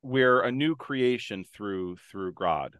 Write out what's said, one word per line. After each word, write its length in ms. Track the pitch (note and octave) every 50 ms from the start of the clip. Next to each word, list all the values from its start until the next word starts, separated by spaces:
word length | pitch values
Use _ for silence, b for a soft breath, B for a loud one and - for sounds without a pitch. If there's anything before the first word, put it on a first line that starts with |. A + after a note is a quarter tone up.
We're 400 | - C3 B2+ C3+ B2+ B2+ B2 B2+
a 100 | A#2+ B2
new 240 | B2 C3+ C#3+ D#3+ D#3+
creation 680 | C3 - - C#3 C3 B2+ B2 B2 A2+ - - G#2 F#2+ F2+
through, 500 | - - - G#2 G2+ G2 F#2 F#2 F2+ F2 - - -
through 220 | - G2 F#2+ F#2 -
God. 420 | - F#2+ F2 D#2+ D2 C#2 - _